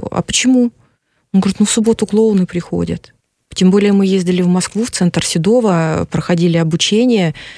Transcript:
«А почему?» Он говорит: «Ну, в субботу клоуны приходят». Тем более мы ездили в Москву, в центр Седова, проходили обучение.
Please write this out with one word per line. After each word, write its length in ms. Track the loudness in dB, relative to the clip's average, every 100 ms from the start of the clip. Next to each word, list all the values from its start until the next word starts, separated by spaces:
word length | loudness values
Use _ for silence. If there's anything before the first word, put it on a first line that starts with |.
| -4
«А 120 | -6
почему?» 480 | -4 -2 2 2 2 -2 _ _ _ _ _
Он 60 | 0
говорит: 180 | 0 0
«Ну, 60 | 0
в 40 |
субботу 360 | 2 0 0 0
клоуны 400 | 0 2 2 0
приходят». 640 | -4 -6 -6 -4 -6 -12 _ _ _ _
Тем 160 | 0 2
более 200 | 4 2
мы 140 | 2 2
ездили 360 | 0 0 0
в 60 | 2
Москву, 360 | 0 -2 -4
в 60 | -6
центр 340 | -2 -2 0
Седова, 840 | -2 -2 0 2 2 0 0 -2 -4
проходили 460 | -4 -2 0 0 0
обучение. 760 | 0 -2 0 0 2 2 0 -4 -12